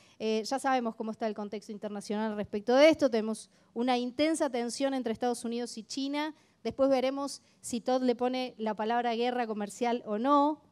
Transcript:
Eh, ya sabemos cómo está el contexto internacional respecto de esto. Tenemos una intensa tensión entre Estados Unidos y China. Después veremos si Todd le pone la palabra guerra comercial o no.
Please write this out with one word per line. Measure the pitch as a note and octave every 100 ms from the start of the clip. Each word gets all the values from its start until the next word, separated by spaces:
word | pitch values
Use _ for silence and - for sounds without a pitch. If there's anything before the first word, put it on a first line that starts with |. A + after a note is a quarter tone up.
| _ -
Eh, | A3 A3
ya | G#3 C4+
sabemos | C#4 C4 A3+
cómo | - A3
está | G#3+ A3+
el |
contexto | G#3 G#3 G#3+ -
internacional | G#3 G#3+ G3+ - G#3 A3 G#3
respecto | F#3+ G#3 G3+
de | B3+ D#4
esto. | D#4 C#4
Tenemos | A3+ A3 G#3+ - _ _
una | A3+ B3 B3
intensa | B3 B3 D4+ D#4+ D4
tensión | A#3+ A#3+ - C#4
entre | C4+ A#3
Estados | A3 B3 A#3+
Unidos | A#3 A#3 A#3+ -
y |
China. | G3+ - C4+ C#4+ D4+ D4+ _ _
Después | A3+ - C4+
veremos | C4 B3+ C#4 C#4 - _ _
si | - A#3+
Todd | B3+ B3+
le | B3+
pone | A#3 B3 B3+ B3+ A#3+
la | A3
palabra | G#3 A3 A#3+ A#3+
guerra | A3+ B3 B3 A3+
comercial | G#3+ G#3 - A#3+ A#3+
o | - G#3+
no. | B3+ D4 C#4+ D4+ _